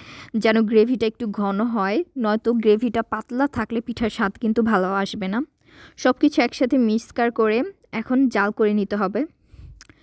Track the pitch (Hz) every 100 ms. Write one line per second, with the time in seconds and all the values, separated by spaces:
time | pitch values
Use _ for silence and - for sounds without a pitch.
0 | - - - 226 220 220 214 220 220 247
1 | 220 - 233 202 202 196 240 226 190 220
2 | 349 277 214 220 226 233 220 214 247 226
3 | 220 214 - 247 285 - 214 233 233 226
4 | 233 - 202 - 220 226 226 208 185 196
5 | 190 - 190 208 302 _ _ - - -
6 | 254 254 294 - 240 - 247 269 226 220
7 | - - 233 226 220 220 370 - _ 220
8 | 220 254 269 220 202 - 214 208 196 208
9 | 190 214 311 _ _ - - - - _